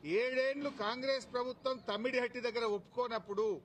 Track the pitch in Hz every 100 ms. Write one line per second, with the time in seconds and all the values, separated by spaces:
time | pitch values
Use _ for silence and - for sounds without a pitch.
0 | 143 185 247 254 262 277 285 269 208 247
1 | 262 269 - 240 247 247 262 262 208 202
2 | 240 254 247 247 240 226 226 208 175 240
3 | 247 226 - 202 220 170